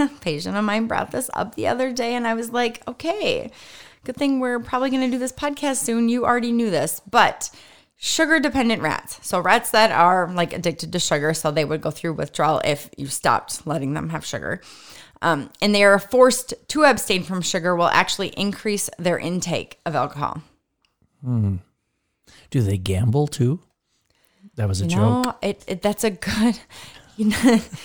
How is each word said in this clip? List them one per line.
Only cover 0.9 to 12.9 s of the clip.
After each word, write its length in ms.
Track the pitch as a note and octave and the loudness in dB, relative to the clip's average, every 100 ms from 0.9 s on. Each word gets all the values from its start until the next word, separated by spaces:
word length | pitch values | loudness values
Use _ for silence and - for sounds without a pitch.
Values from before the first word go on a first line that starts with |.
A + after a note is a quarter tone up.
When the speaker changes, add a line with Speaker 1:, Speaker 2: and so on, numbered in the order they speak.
| - - | -2 -4
Speaker 1:
this 180 | - - - | -6 -6 -6
up 180 | G#3 - | -6 -2
the 120 | A3 | -2
other 240 | A#3+ C4 | 0 -2
day, 220 | B3+ A#3 B3 | -2 -4 -2
and 100 | A#3 | -2
I 80 | |
was 160 | A3+ A#3 | -4 -4
like, 300 | A#3+ A#3 A#3 - | -2 -2 -4 -14
"Okay, 640 | B3 D#4+ G#4 C4 D2 - - - - - _ | -8 -6 -4 -2 -2 -6 -14 -20 -20 -20 _
good 120 | - B3 | -10 -2
thing 220 | C#4+ C4+ | 0 0
we're 200 | B3+ B3 | 0 -2
probably 300 | A#3 B3+ C4 | -2 -2 0
gonna 220 | C4 C4 | 0 0
do 80 | B3 | -2
this 120 | B3+ | -4
podcast 460 | - D4 C#4+ D4 C4+ | -4 -6 -2 -4 -2
soon. 260 | - A#3 A#3 | -2 0 2
You 160 | A#3+ A#3 | 2 2
already 260 | A#3+ A#3 | 0 2
knew 200 | A#3 A3+ | 0 2
this, 280 | D#3+ D3+ - - | 0 -2 -6 0
but 420 | A#3 F3+ - - - - - _ - | 4 4 2 -10 -14 -20 -20 _ -10
sugar-dependent 840 | - - D#4+ D#4+ C#4 C4+ A#3 G#3+ | -4 0 2 4 2 2 0 0
rats." 380 | D3+ - - - | -2 -4 -8 -14
So 180 | - F3+ | -4 0
rats 300 | F3+ A#3 - | 4 4 4
that 200 | A3 A3 | 4 4
are, 400 | A#2+ F3 F#3 F3 | 6 6 4 0
like, 180 | F3+ E3+ | -2 -2
addicted 400 | E3 E3+ - D#3+ | -2 -4 -4 -6
to 60 | F3 | -2
sugar. 340 | - D3+ D3+ D#3+ | 0 0 0 0
So 160 | D#3 | 0
they 120 | D3+ D3 | 0 0
would 160 | D#3 | -2
go 100 | D#3+ | -4
through 220 | D3+ E3+ | -6 -6
withdrawal 460 | D#3 D3 - D3+ D3 - | -4 -6 0 0 2 0
if 240 | D3 - | -2 -6